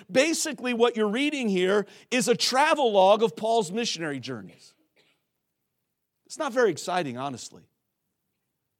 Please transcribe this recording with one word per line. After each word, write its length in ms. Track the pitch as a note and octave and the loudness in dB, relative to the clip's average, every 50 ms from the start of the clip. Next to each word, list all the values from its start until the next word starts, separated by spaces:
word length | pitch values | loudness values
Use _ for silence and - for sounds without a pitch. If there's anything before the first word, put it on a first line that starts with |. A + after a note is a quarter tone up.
| - - | -12 -2
basically 640 | F#3 C4 D4 E4 D#4+ - - D#4 B3 - - B3 B3 | 0 2 2 2 0 -2 -4 -6 -6 -6 -4 -4 0
what 220 | A3+ A#3 A#3 A#3 | 2 2 2 2
you're 100 | A3 G#3+ | 2 -2
reading 420 | G#3 G3+ B3+ C#4+ D4+ D4+ C#4 B3 G#3 | 0 0 0 -2 -2 -2 -2 -2 -2
here 380 | G3 F3+ F3+ F#3 G3+ G#3 G3 - - - - - | 0 0 0 2 2 0 -2 -4 -8 -20 -8 -4
is 160 | A#3+ B3+ G3+ | -2 0 2
a 80 | A3+ A#3 | 2 0
travel 560 | - - - A#3+ C4 D4+ D#4+ D#4 D4 C4+ A#3 | 0 0 0 2 2 2 2 2 2 2 2
log 320 | G3+ G3 F#3 F#3+ G#3+ G#3+ A#3 | 4 6 6 6 6 6 4
of 140 | A3 A3+ | 0 -2
Paul's 340 | - G#3 A3+ A3+ A#3 G3+ D#3 | -2 -2 0 0 0 0 -2
missionary 480 | F#3 A#3 A#3 - - E3 E3 D3+ C#3+ C3 | -4 -6 -4 -4 -6 -6 -6 -6 -6 -8
journeys. 560 | A#2 B2+ B2+ G#2+ F#2+ F2+ F2 - - - _ _ _ _ _ _ _ _ _ _ _ _ _ _ _ _ _ _ _ _ _ _ _ _ _ _ _ _ _ _ _ | -8 -10 -10 -12 -12 -16 -20 -20 -20 -20 _ _ _ _ _ _ _ _ _ _ _ _ _ _ _ _ _ _ _ _ _ _ _ _ _ _ _ _ _ _ _
It's 140 | - - - | -14 -8 -6
not 160 | D#4 C4+ A3 | -6 -2 2
very 160 | B3+ A#3+ G3+ | 2 2 2
exciting, 480 | D3+ - - F#3 F3+ F3+ E3 C#3 A#2+ B2 | 2 0 -4 -4 -2 -2 -2 -4 -6 -8
honestly. 420 | C3+ C#3+ B2+ G#2 - - - F2+ D#2 _ _ _ _ _ _ _ _ _ _ _ _ _ _ _ _ _ _ _ _ _ _ | -8 -8 -10 -10 -14 -16 -20 -20 -20 _ _ _ _ _ _ _ _ _ _ _ _ _ _ _ _ _ _ _ _ _ _